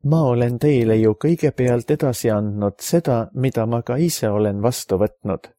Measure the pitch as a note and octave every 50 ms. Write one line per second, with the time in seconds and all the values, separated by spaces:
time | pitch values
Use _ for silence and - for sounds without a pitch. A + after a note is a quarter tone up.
0 | - C#3 D#3 E3 D#3 C3 A#2+ A#2+ A#2+ A#2+ A#2+ A#2 - D3+ D3 B2+ A#2 A2 A2 A2
1 | A2 A2 G#2+ - - D3+ E3+ E3 - D3 - - B2+ B2 A#2+ - - - D3+ D3
2 | - C3+ A#2+ - - A#2+ G#2+ G#2 G#2+ G#2 G2+ G#2 G#2 G2+ G2 _ - - - E3+
3 | E3 - C3 A#2 A2+ - - C3 B2+ C3 - A#2+ A2 A2+ A#2 A#2 A#2 - A#2+ C3+
4 | E3+ F3 - - - G#2+ G#2 G#2+ G#2+ G#2 G2 G2+ G2+ A#2+ B2 - - - G2 F2+
5 | G2+ - _ _ _ G#2 F#2 - - - _